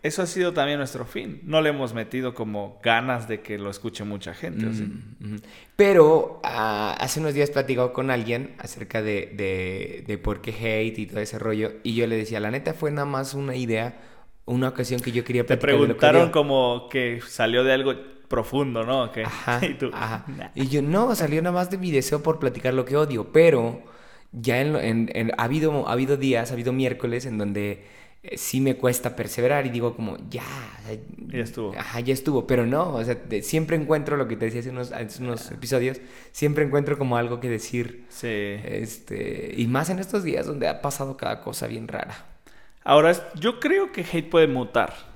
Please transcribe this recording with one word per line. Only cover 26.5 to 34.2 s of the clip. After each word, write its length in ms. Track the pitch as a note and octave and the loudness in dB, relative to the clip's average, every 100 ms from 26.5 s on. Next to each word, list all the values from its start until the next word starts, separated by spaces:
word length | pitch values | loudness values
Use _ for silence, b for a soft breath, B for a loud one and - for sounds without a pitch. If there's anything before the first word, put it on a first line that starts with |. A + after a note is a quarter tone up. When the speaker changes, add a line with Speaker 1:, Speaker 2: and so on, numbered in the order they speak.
Speaker 2:
ha 40 | |
habido 180 | B2 A#2+ | -4 -2
miércoles 500 | B2+ C3 A#2+ A#2+ A#2+ | 0 0 0 -4 -4
en 140 | C3 A2 | -4 -4
donde, 460 | G2+ G2+ G#2 G2 B B B B | -2 -2 -4 -6 B B B B
eh, 120 | - - | -14 -10
sí 240 | - C3+ | -4 0
me 140 | C3+ C3 | 2 2
cuesta 380 | B2+ B2 B2 | 0 0 -4
perseverar 500 | - A2 - B2 C#3+ C3 | -6 -6 0 2 2 0
y 40 | |
digo 240 | A#2 A#2 | -2 -2
como, 220 | A#2 A2 - - | -4 -8 -8 -10
"Ya, 140 | A#2+ - C#3 A2+ - | -10 -10 -12 -14 -16
o 40 | A2 | -12
sea, 80 | A2 - - - | -12 -12 -14 -8
Speaker 1:
Ya 100 | B2+ | -6
estuvo. 280 | A2+ B2 G#2+ - | -6 -6 -6 -6
Speaker 2:
ajá, 220 | - A#2 | -8 -4
ya 120 | A#2+ | -2
estuvo", 320 | C3 - C3+ | 0 2 0
pero 220 | - B2 A#2 | 2 2 4
no, 280 | C#3+ F3+ | 2 0
o 100 | C3 | -2
sea, 100 | A2+ | -2
de-, 280 | A#2 - G#2+ | -4 -4 -4
siempre 340 | - D#3+ D#3 E3 | 0 0 2 0
encuentro 400 | D3 D#3 C#3+ | 2 0 2
lo 100 | D3 | -2